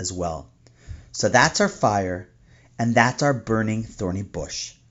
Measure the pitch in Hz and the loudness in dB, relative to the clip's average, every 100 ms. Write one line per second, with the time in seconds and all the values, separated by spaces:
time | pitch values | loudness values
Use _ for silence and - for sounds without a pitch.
0 | 87 90 87 80 71 _ _ _ - - | -8 -6 -6 -6 -12 _ _ _ -18 -16
1 | - - 110 120 151 - 202 - 120 104 | -12 -4 2 4 4 4 -2 0 0 2
2 | 92 90 101 _ _ - _ - 120 117 | 0 -4 -10 _ _ -20 _ -4 2 4
3 | 120 - 143 127 - 110 110 110 113 - | 4 4 0 0 0 0 0 -2 -6 -6
4 | 95 92 98 85 73 - - - _ | -4 -4 -6 -8 -8 -10 -12 -16 _